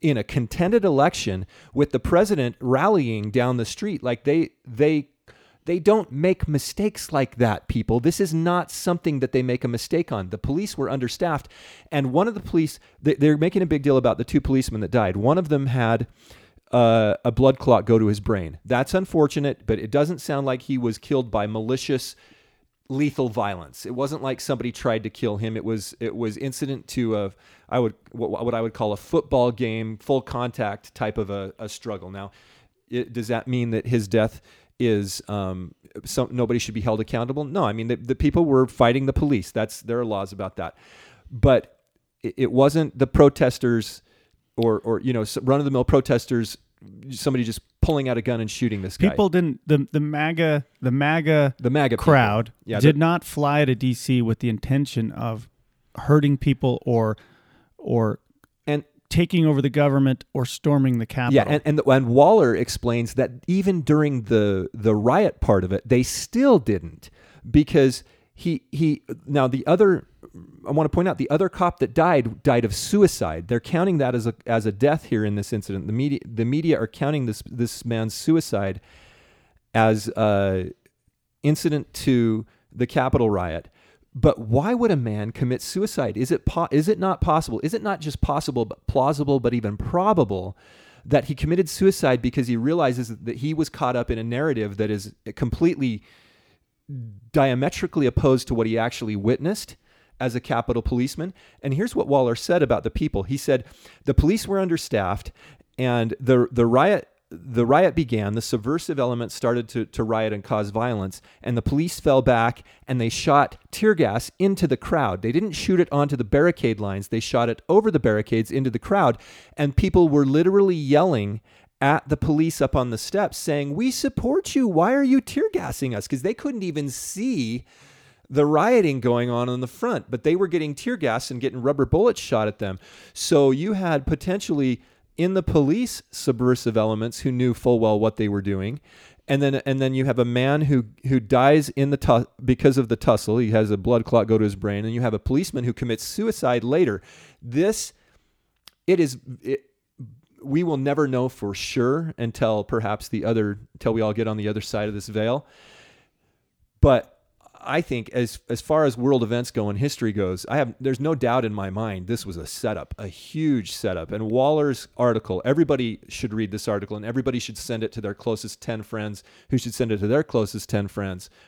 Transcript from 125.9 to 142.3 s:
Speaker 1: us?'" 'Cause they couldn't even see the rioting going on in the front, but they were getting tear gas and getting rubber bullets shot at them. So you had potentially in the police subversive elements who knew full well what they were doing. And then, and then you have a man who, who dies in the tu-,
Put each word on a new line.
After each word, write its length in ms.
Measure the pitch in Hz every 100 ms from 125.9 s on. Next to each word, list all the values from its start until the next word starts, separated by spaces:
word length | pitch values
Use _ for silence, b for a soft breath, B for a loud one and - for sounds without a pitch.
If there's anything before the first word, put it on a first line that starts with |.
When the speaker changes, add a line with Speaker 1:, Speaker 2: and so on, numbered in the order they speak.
Speaker 1:
us?'" 140 | 107 -
'Cause 160 | 135
they 100 | 160
couldn't 300 | 226 285 226
even 260 | 185 151 143
see 720 | - - 185 247 214 117 123 - b b b b b b
the 180 | 131 147
rioting 540 | 151 208 247 175 135
going 300 | 120 120 120
on 200 | 120 123
in 100 | 127
the 80 | 123
front, 420 | - 233 175 -
but 140 | 120
they 120 | 151 175
were 120 | 190
getting 260 | 170 156
tear 240 | 139 - 240
gas 340 | 143 113 -
and 80 | 123
getting 220 | 127 127
rubber 240 | 123 143 131
bullets 340 | 160 240 -
shot 280 | - 120 107
at 120 | -
them. 200 | 101 95 B B B
So 380 | - - 160 139
you 220 | 131 185
had 320 | 202 185 151 135
potentially 760 | 160 - 196 - 151 131 120 b b b -
in 160 | 175
the 100 | 190
police 580 | - 170 139 196 247 - -
subversive 640 | - - 117 123 127 120 110
elements 440 | 110 107 117 -
who 100 | 139
knew 220 | 127 127
full 260 | 117 127 120
well 200 | 110 107
what 180 | 110 -
they 120 | 107
were 120 | 101
doing. 380 | 98 98 98 143 b b b b -
And 140 | 139
then, 140 | 139 139 -
and 160 | 135
then 120 | 131
you 120 | 131 131
have 140 | 120
a 60 | 120
man 360 | 120 131 147
who, 240 | 151 135 107 - 131
who 120 | 131
dies 500 | 104 127 135 156 143
in 200 | - 139
the 80 | 143
tu-, 300 | - 120 123